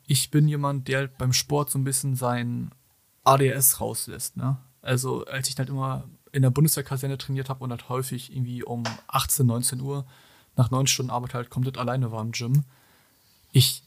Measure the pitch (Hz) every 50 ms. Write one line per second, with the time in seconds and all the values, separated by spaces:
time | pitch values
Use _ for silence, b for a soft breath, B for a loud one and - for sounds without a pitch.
0 | _ - 147 131 - - - 151 151 151 147 147 143 143 143 139 131 135 135 135
1 | 139 131 135 - 127 127 123 - - - 147 147 147 - - 139 131 139 135 -
2 | - 139 131 127 127 123 123 120 120 120 120 120 123 - - _ _ _ _ _
3 | _ _ _ _ - - 135 135 139 131 113 135 131 - - - 113 110 117 -
4 | - - - - - - - - 120 131 139 131 - _ _ _ - 131 127 123
5 | 131 131 127 123 - - - 135 131 - - - 131 127 139 135 131 135 131 131
6 | 123 - - _ _ _ - 139 131 127 123 143 151 - - - 135 - 139 131
7 | 131 135 139 131 - - 135 135 135 131 135 131 131 127 120 113 - - 123 127
8 | 131 131 131 123 120 - - 135 123 123 123 123 120 - 120 120 117 113 113 -
9 | - - - 135 127 - - - 135 120 113 117 120 - 135 127 131 139 139 143
10 | 135 b b b b b b b b b b - 127 113 127 131 139 135 - -
11 | 135 123 113 120 123 123 - 123 120 - - 131 127 135 131 123 123 120 123 131
12 | 127 117 110 110 110 113 113 - 120 117 131 147 139 b b b b b b b
13 | b b b b b b b b b _ - 135 127 - - - _